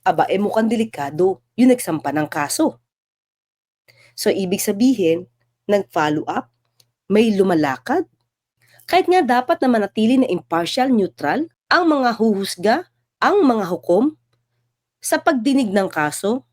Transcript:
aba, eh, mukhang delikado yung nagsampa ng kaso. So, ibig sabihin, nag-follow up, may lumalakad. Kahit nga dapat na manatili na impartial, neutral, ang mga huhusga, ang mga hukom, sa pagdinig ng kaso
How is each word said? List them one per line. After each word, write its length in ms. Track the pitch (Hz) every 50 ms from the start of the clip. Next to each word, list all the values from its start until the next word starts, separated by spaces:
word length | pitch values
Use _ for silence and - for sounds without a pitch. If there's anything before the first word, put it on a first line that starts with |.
aba, 280 | _ 190 170 160 156 -
eh, 80 | -
mukhang 320 | 196 208 196 - 220 226 220
delikado 720 | 233 214 226 117 - 156 143 143 151 151 180 190 185 _ _ _ _
yung 160 | - 254 254 247
nagsampa 360 | 240 - 180 165 147 - 143
ng 200 | 139 156 151 147
kaso. 520 | - 156 147 143 - - 320 262 - _ _ _ _ _ _ _ _ _ _ _ _ _ _ _ _ _ _ _ _ _ _ _ _ _ _ _ _
So, 160 | - - 214
ibig 320 | - 190 196 180 175 - -
sabihin, 640 | 220 202 196 240 269 262 202 185 160 165 175 180 _ _ _ _ _ _ _ _
nag-follow 560 | - 202 202 196 _ - 170 151 151 151 156 - 143
up, 180 | 170 247 - _ _ _ _ _ _ _ _ _ _ _ _ -
may 240 | 190 214 240 226 208
lumalakad. 720 | 190 190 190 175 160 151 139 131 - _ - 262 370 - _ _ _ _ _ _ _ _ _ _ _ _ _ _ _ _
Kahit 240 | - - 370 370 339
nga 140 | 359 370 339
dapat 340 | 226 247 247 254 - 339 330
na 80 | -
manatili 480 | 254 240 220 202 196 _ 220 220 220 262
na 140 | 269 254 -
impartial, 640 | 180 170 - _ 165 170 170 165 - 262 254 269 254
neutral, 560 | 214 185 175 _ - - 143 165 247 320 - _ _ _
ang 240 | _ - 330 359 330
mga 240 | 302 277 254 240 226
huhusga, 720 | - 220 226 208 196 196 - - 175 175 208 240 330 359 _ _ _ _ _ _ _
ang 240 | 233 262 359 415 359
mga 240 | 262 233 220 196
hukom, 480 | 170 180 - - - 175 196 254 311 311 _ _ _ _ _ _ _ _ _ _ _ _ _ _ _ _ _ -
sa 160 | - 330 320
pagdinig 560 | - 349 311 247 214 285 262 277 262 196 185
ng 160 | 202 190 170
kaso 560 | - 160 151 147 - - - 202 233 262 _ _